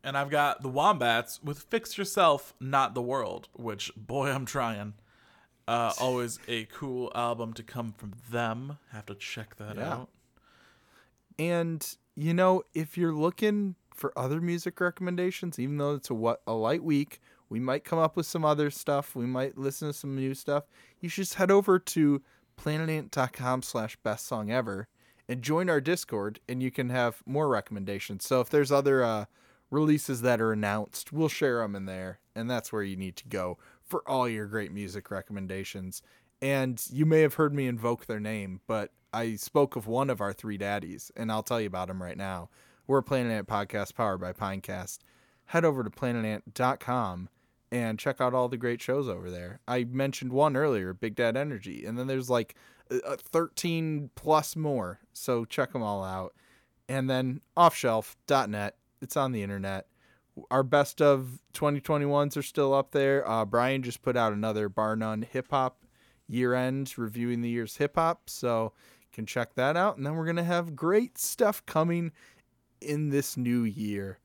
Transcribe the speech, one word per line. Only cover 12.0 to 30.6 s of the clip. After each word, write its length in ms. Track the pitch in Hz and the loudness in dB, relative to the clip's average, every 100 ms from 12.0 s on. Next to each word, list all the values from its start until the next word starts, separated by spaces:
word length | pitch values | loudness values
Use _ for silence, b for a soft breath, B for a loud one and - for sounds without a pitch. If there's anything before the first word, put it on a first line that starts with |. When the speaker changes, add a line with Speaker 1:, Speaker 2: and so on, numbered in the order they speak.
| _ - | _ -4
Speaker 2:
you 180 | 151 | 0
know, 280 | 170 185 185 - | 4 6 4 0
if 240 | 160 160 - | -4 -4 0
you're 160 | 170 | 0
looking 600 | 156 160 180 214 208 202 180 _ | 4 2 2 2 2 0 -6 _
for 220 | - 139 - | -6 -6 -2
other 220 | 131 156 | -2 0
music 400 | 175 170 175 - | 0 0 -4 0
recommendations, 760 | 180 - 180 180 180 - 180 - | -2 0 -4 0 -2 -2 -6 -4
even 200 | 127 147 | -2 0
though 160 | 143 | 0
it's 160 | 143 - | -2 -2
a, 40 | |
what, 280 | 117 113 113 - | 0 2 0 -2
a 60 | |
light 280 | 113 110 165 | 0 2 2
week, 380 | 160 143 147 - b b b | 2 2 2 -8 b b b
we 120 | 110 | -4
might 240 | 127 139 | 0 -2
come 140 | - 165 | 0 2
up 180 | 160 - | 2 2
with 100 | 160 | -4
some 180 | 175 | 0
other 260 | 156 147 147 | 2 4 2
stuff. 440 | 143 - 143 139 | -2 0 0 0
We 120 | 131 120 | -6 -4
might 320 | 127 135 131 | -2 -4 -2
listen 300 | 139 135 151 | -4 -4 -8
to 60 | |
some 200 | 143 143 135 | -6 -6 -4
new 180 | 135 | -4
stuff. 300 | 135 - 143 143 b b b | -4 -2 -2 -2 b b b
You 80 | 175 | -8
should 140 | 180 | -4
just 120 | 190 | -4
head 160 | - 185 | 0 6
over 280 | 196 202 185 | 6 8 4
to 440 | - - 147 139 b b b - | 4 4 4 4 b b b -8
planet 340 | - 151 160 | -4 -2 -2
ant 200 | 156 - | -2 -4
dot 220 | - 127 | -2 -2
com 300 | - 127 127 | -2 -2 -2
slash 340 | 127 120 110 - | -2 -4 -4 -4
best 240 | 113 107 - | -4 -4 -4
song 240 | 120 104 | -6 -2
ever 360 | 120 110 98 107 _ b b - | -2 -2 -6 -8 _ b b -8
and 140 | 127 | -6
join 280 | 123 156 185 | 0 0 4
our 100 | 151 | 2
Discord, 600 | 139 175 - 110 101 107 - | 2 -2 -2 -4 -4 -8 -8
and 140 | 127 | -4
you 80 | 127 | -2
can 200 | 127 127 | -2 -2
have 320 | 127 120 - - | 2 2 0 -4
more 220 | 135 151 | 0 2
recommendations. 760 | 113 - 104 98 98 - 98 - | 2 0 -8 -6 -6 -6 -10 0
So 140 | 131 | 2
if 100 | 120 | 4
there's 220 | 147 139 | 2 4
other, 300 | 139 139 135 | 4 4 4
uh, 220 | 123 107 104 b b b b | 4 0 -4 b b b b
releases 520 | 135 156 151 - 127 | 0 4 2 2 0
that 180 | 120 117 | 2 4
are 120 | 113 | 4
announced, 600 | 107 | 2